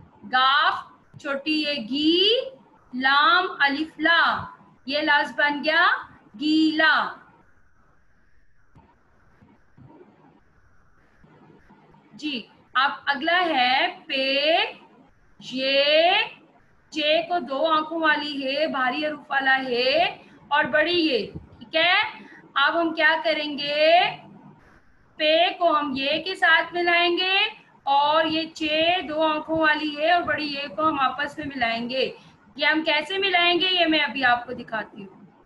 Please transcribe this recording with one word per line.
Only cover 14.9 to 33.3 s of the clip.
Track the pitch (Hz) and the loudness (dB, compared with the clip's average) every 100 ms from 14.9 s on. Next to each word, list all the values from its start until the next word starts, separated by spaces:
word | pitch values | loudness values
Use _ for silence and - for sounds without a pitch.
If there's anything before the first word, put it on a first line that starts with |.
| _ _ _ _ _ | _ _ _ _ _
ये, | - 254 262 277 285 311 339 403 453 - - _ _ _ _ | -10 -4 0 2 4 4 4 2 0 -8 -20 _ _ _ _
चे | 302 302 320 | -4 0 0
को | 339 349 | 0 -4
दो | - 277 320 | -4 -2 0
आंखों | 311 311 330 | 0 -2 -2
वाली | 311 294 294 | 0 0 -2
है, | 277 269 277 311 | -6 -4 -2 -2
भारी | 262 254 285 | -2 -2 -2
हरूफ | 302 294 - | -6 -8 -6
वाला | 277 269 | -2 0
है | 262 262 240 254 302 381 - - - - | 0 0 -2 0 0 0 -4 -18 -20 -4
और | 294 302 | -2 0
बड़ी | 302 330 | 0 0
ये, | 349 311 233 185 - - - | 0 0 -2 -4 -12 -18 -20
ठीक | - 320 | -6 0
है? | 339 381 427 - - - - 277 | 2 2 -2 -8 -20 -20 -8 0
अब | 285 330 | 0 0
हम | 330 | -2
क्या | 320 311 320 | 0 0 2
करेंगे, | 320 302 302 285 285 294 311 339 415 - - - - - - _ _ _ _ - | 0 -2 -4 -8 -6 0 4 4 2 -4 -16 -20 -20 -20 -20 _ _ _ _ -2
पे | 302 320 359 | 2 4 2
को | 359 339 | 2 0
हम | 302 294 | 0 -2
ये | 262 277 320 | -4 -2 -4
के | 339 370 | -4 0
साथ | 349 320 339 | 4 4 2
मिलाएंगे | 349 349 339 349 349 370 381 427 440 _ _ 277 | -2 2 2 2 0 0 0 0 -4 _ _ 0
और | 277 294 311 320 | 2 4 2 2
ये | 320 320 | -2 -4
चे | - 311 311 330 370 | -6 -4 0 2 0
दो | 302 302 | -2 -2
आंखों | 320 311 311 320 | 0 -2 -4 0
वाली | 311 294 302 | 2 2 -2
है | 294 311 | -2 0
और | 349 | 0
बड़ी | 320 302 302 | 0 -4 -4
ये | 277 285 | -8 -8
को | 294 | -2
हम | 311 277 | -2 0
आपस | 254 262 294 311 | -2 -2 -8 -8
में | 285 | -10
मिलाएंगे। | 277 233 233 240 262 214 - - _ _ - | -4 -4 -4 -6 -4 -4 -6 -20 _ _ -2
ये | 294 | 0
हम | 311 | 0
कैसे | 320 302 302 392 | 0 -2 -2 -2
मिलाएंगे | 392 | 0